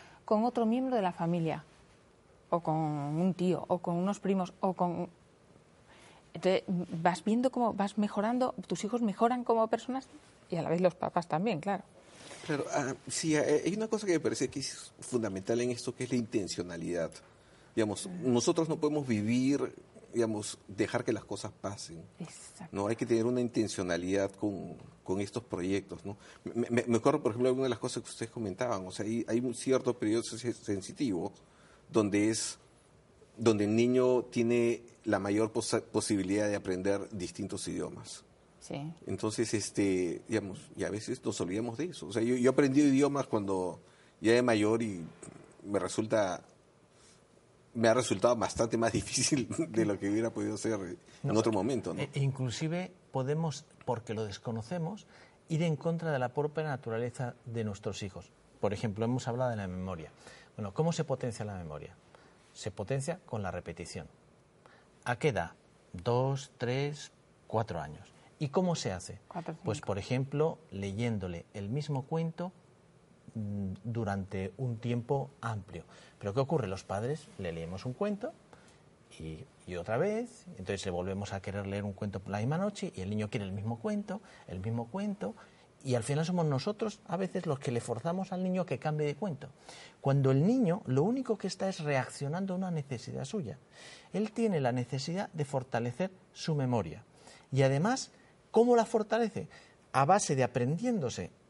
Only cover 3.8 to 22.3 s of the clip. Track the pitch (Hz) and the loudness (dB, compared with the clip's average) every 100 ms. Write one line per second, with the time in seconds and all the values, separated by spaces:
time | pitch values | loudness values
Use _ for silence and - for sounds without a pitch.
3.8 | 180 170 190 196 190 190 180 - 196 180 | 0 0 0 0 0 0 0 -2 -2 2
4.8 | 180 170 180 - - _ - - - - | 0 0 -6 -10 -20 _ -20 -20 -20 -20
5.8 | - - - - - 170 185 190 - 175 | -20 -20 -20 -20 -14 0 4 4 2 -2
6.8 | 170 170 175 180 208 226 254 247 233 196 | -2 0 0 2 2 2 2 2 0 0
7.8 | 196 - 208 - 208 247 254 - - 165 | -2 0 0 0 0 2 0 -2 -4 -4
8.8 | 202 233 226 - 233 247 240 226 220 226 | -2 0 0 4 2 2 2 2 4 0
9.8 | - 262 - 302 - - - 170 151 170 | -2 -8 -8 -20 -20 -18 -6 -2 0 4
10.8 | 180 - - 175 - 151 214 160 202 196 | 4 2 0 0 0 0 0 0 -2 -4
11.8 | - - - - - - - 143 120 147 | -6 -20 -20 -20 -18 -12 -4 -2 0 0
12.8 | 131 - - - 160 151 131 147 165 208 | -2 -4 -6 -4 2 4 4 4 2 -2
13.8 | 220 214 202 160 110 113 127 139 131 - | -2 -2 2 2 2 0 -2 -4 -8 -8
14.8 | - - - 123 110 95 95 117 123 120 | -14 -14 -4 -2 0 -4 0 0 0 -2
15.8 | - - 123 127 110 113 87 - 87 85 | -6 -6 -2 -2 0 -2 -2 -4 -6 -6
16.8 | 85 85 80 - - - - - - - | -4 -2 -2 -6 -20 -20 -20 -20 -6 0
17.8 | 107 98 196 90 127 120 143 165 160 160 | 0 0 -6 -2 2 4 4 2 2 2
18.8 | 151 151 131 107 107 123 131 139 127 - | 2 0 2 2 2 2 2 2 0 -6
19.8 | - - - 113 113 107 104 - - 95 | -20 -20 -6 0 0 0 -6 -10 -10 -2
20.8 | 101 120 120 107 - 101 107 - 98 101 | 0 0 0 -4 -4 -8 -10 -8 -8 -8
21.8 | - 82 95 - 165 | -12 -14 -16 -14 -14